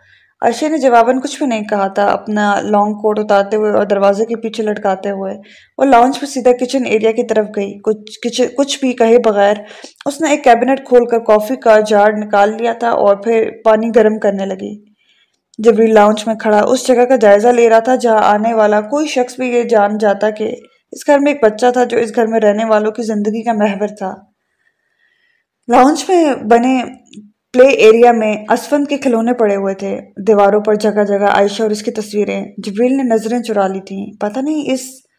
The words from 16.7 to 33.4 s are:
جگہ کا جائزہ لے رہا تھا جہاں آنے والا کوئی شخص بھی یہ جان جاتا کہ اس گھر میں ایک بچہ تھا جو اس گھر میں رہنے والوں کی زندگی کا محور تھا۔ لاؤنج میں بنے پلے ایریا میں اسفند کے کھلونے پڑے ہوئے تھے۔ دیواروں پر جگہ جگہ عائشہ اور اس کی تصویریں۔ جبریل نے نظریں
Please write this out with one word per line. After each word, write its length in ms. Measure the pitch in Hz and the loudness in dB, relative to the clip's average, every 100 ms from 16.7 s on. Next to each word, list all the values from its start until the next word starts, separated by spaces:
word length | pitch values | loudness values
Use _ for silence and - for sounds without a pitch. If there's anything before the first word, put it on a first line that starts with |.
| 254 - | 0 0
جگہ 180 | 240 247 | 2 2
کا 100 | 254 | 4
جائزہ 320 | 208 202 240 | 6 6 4
لے 220 | 240 233 | 4 4
رہا 100 | 226 | 4
تھا 160 | 233 254 | 2 0
جہاں 240 | 226 214 | 2 2
آنے 300 | - 208 226 | 2 2 0
والا 280 | 226 208 208 | 0 2 0
کوئی 260 | 214 285 294 | -2 -4 -4
شخص 320 | 254 247 - | -4 -4 -4
بھی 80 | 254 | -4
یہ 160 | 240 | -2
جان 340 | 214 220 208 214 | 0 0 0 0
جاتا 320 | 214 202 214 | -2 0 -2
کہ 260 | 214 214 247 _ _ - | -4 -8 -10 _ _ -20
اس 160 | - - | -8 0
گھر 120 | 285 | 2
میں 120 | 285 | 2
ایک 120 | 285 | 2
بچہ 220 | 220 214 247 | 0 2 0
تھا 100 | 247 | 0
جو 140 | 233 240 | 0 -2
اس 180 | 226 240 | -2 -2
گھر 120 | 226 | -2
میں 120 | 226 | 0
رہنے 260 | 214 208 226 | 0 0 0
والوں 260 | 214 214 | 0 0
کی 120 | 214 | -6
زندگی 400 | 220 208 208 226 | -6 -4 -4 -4
کا 100 | 233 | -4
محور 340 | 214 208 196 208 | -2 -2 -2 -6
تھا۔ 280 | 208 190 - _ _ _ _ _ _ _ _ _ _ _ _ _ _ - | -8 -12 -12 _ _ _ _ _ _ _ _ _ _ _ _ _ _ -2
لاؤنج 380 | 254 269 311 - | 2 2 2 0
میں 240 | 349 302 247 | 0 2 -2
بنے 460 | 214 233 254 262 233 - _ 208 - _ _ | 2 2 2 -2 -4 -12 _ -20 -20 _ _
پلے 160 | 247 269 | 4 4
ایریا 420 | 233 214 226 240 | 6 4 6 4
میں 240 | 226 214 214 - | 4 -2 -4 -2
اسفند 380 | 240 - 294 285 | -4 -2 -4 -2
کے 100 | 277 | -4
کھلونے 360 | 277 226 233 | -2 -2 -2
پڑے 220 | 247 214 196 | 0 0 0
ہوئے 180 | 196 | -4
تھے۔ 260 | 196 196 202 - - 185 | -6 -8 -8 -12 -6 0
دیواروں 340 | 202 196 214 | 4 4 2
پر 140 | 208 214 | 0 0
جگہ 280 | 214 208 202 | 0 0 0
جگہ 200 | 196 202 | 0 2
عائشہ 360 | 196 202 202 | 2 0 -2
اور 80 | 220 | -4
اس 120 | 208 | -4
کی 80 | 240 | -6
تصویریں۔ 540 | 220 208 208 202 196 - - | -8 -8 -4 -4 -6 -8 -12
جبریل 400 | 208 202 254 277 | -8 -2 0 0
نے 60 | |
نظریں 380 | 247 220 214 247 | 0 -2 -2 -6